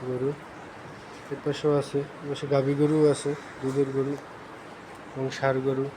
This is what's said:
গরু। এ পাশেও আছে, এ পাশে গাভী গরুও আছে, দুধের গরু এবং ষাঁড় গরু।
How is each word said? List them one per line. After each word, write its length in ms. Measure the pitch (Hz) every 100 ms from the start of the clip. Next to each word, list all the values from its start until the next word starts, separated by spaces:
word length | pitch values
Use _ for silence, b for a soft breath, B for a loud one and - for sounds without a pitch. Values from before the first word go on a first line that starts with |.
| 127
গরু। 200 | 127 135 147 - - - - - - - - -
এ 20 | 143
পাশেও 300 | 151 139 151 143
আছে, 180 | 139 143 147 -
এ 20 | 143
পাশে 160 | 139 143
গাভী 200 | 139 135 143
গরুও 240 | 147 156 151
আছে, 180 | 135 143 147 - -
দুধের 280 | 135 135 135 135
গরু 160 | 135 143 - - - - - - - - -
এবং 120 | 135 131 135
ষাঁড় 220 | 135 131 135
গরু। 180 | 135 139